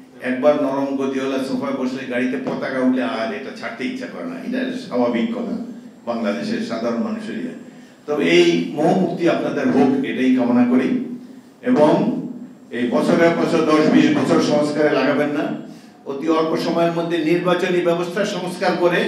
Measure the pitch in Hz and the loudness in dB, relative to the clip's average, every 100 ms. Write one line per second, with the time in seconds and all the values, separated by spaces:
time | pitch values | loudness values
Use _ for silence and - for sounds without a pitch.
0 | - - 127 127 147 147 135 139 139 135 | -20 -10 -6 0 2 4 2 -2 -2 -2
1 | 135 131 135 131 - 127 131 127 127 127 | -2 -2 -2 -2 -4 -4 -4 -4 -4 -4
2 | 120 123 127 - - 120 135 131 127 127 | -4 -2 -2 -2 -4 -4 -4 0 2 2
3 | 120 113 113 107 110 - 123 - 127 - | 0 -2 -4 -6 -10 -10 -10 -8 -6 -6
4 | - - - - - 127 127 - - 123 | -8 -10 -10 -8 -6 -4 -4 -6 -6 -2
5 | 120 113 113 - - - - - - - | 0 0 -2 -4 -6 -6 -8 -14 -18 -14
6 | - 117 117 110 104 - - 113 117 113 | -8 -4 -2 -4 -4 -4 -4 -6 -4 -4
7 | 107 104 - 107 - - - - - - | -4 -6 -8 -8 -8 -12 -18 -20 -20 -16
8 | - 147 165 175 170 175 - 143 175 190 | -6 -2 4 6 6 4 0 0 2 2
9 | 170 165 165 139 - - 131 127 131 - | 0 0 0 0 -2 -2 2 4 4 4
10 | - 117 127 127 120 120 123 127 - - | 0 0 4 4 4 4 4 4 2 0
11 | - - - - - - - 127 302 - | -4 -10 -14 -20 -20 -8 0 4 6 4
12 | - - - - - - - 120 123 147 | 0 -2 -6 -10 -16 -20 -12 -4 -2 0
13 | - 170 170 170 - 165 156 156 156 156 | 2 4 4 2 0 2 2 4 6 6
14 | 156 147 - 165 - 147 147 151 151 143 | 6 4 2 2 2 2 0 2 2 2
15 | - - 147 147 139 - - - - - | 0 0 0 -2 -4 -6 -12 -18 -20 -18
16 | - 139 160 160 160 165 175 170 170 165 | -12 -6 0 0 0 0 -2 0 0 0
17 | 165 170 156 170 175 175 190 175 170 170 | -2 -2 0 0 2 0 0 0 2 0
18 | 175 208 196 180 180 - 185 165 175 170 | -2 -2 -4 -4 -6 -2 0 2 2 2